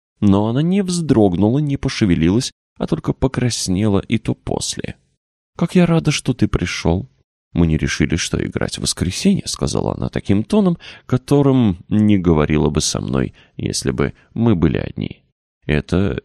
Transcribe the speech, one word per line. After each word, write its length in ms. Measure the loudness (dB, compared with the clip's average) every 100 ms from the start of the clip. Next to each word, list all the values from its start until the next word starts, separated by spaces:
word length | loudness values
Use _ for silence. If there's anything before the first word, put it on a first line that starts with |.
| _ -2
но 280 | 2 2 2
она 140 | 0
не 200 | 0 0
вздрогнула, 800 | -2 -4 2 4 4 4 2 2
не 180 | -2 -2
пошевелилась, 760 | -4 -2 0 2 2 0 -2 _ _ -8
а 100 | -4
только 260 | -4 -4
покраснела, 840 | -2 -2 0 -2 -2 -2 0 0 0
и 180 | 0 -4
то 160 | -4
после. 640 | -6 -4 -6 -6 -8 -10 -14 _ _ _ _ _ -6
"Как 180 | 0 2
я 100 | 4
рада, 260 | 2 0
что 220 | -2 -2
ты 140 | 0 0
пришел. 640 | 0 -4 -2 0 0 -4 _ _ _ _
Мы 120 | 0 2
не 100 | 2
решили, 380 | 0 -2 0 -2
что 280 | -2 -4
играть 340 | -4 -4 -6 -4
в 40 |
воскресенье", 640 | -6 -4 -4 0 0 0 -2
сказала 480 | -4 -4 -2 -2 -4
она 140 | -4
таким 340 | -4 -2 -2
тоном, 340 | 0 0 2 -2 -8 -14 -2
которым 800 | -2 2 2 4 4 2 0 -2
не 280 | 2 4 4
говорила 520 | 4 2 4 2 2
бы 120 | 0
со 200 | -2 -4
мной, 320 | -2 -2 -2 -6 _ -10
если 360 | -6 -4 -4
бы 220 | -2 -2 -4 _
мы 220 | -2 0 2
были 220 | 2 0
одни. 460 | -6 -8 -10 -10 _ _ _ _ -2
Это 560 | -2 0 0 0 -4